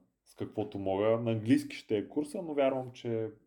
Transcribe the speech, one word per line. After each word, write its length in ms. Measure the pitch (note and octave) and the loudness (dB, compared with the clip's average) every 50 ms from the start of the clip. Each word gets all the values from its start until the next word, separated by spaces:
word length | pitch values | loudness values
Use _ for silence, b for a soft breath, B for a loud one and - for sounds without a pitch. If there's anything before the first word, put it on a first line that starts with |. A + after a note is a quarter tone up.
| _ _ _ _ _ | _ _ _ _ _
с 100 | _ - | _ -10
каквото 440 | - G#2+ - - - G#2 - - G2+ | -10 -10 -6 -4 -4 -4 -4 -6 -4
мога. 420 | G2 F#2+ F#2+ G2 G#2 A2 A2+ A#2 | -2 0 2 2 4 4 4 4
На 120 | A#2+ A#2 A2+ | 2 0 0
английски 440 | A2 G#2 A2+ C3 D4 - - - | 0 4 4 4 4 4 -2 -10
ще 220 | - - - A2 G#2 | -14 -4 -2 0 0
е 100 | G2 - | 0 -2
курса, 340 | - D3 D3+ D3 - G3+ F3 | -4 -4 -4 -4 -6 -8 -6
но 120 | D#3+ D3 | -4 0
вярвам, 380 | C#3+ C3+ C3+ C3+ C3 B2+ B2 A#2+ | 2 2 2 2 0 -4 -6 -12
че 380 | - - A#2+ A2+ A2+ A2 A2 - - _ | -8 -6 -4 -2 -2 -2 -4 -8 -12 _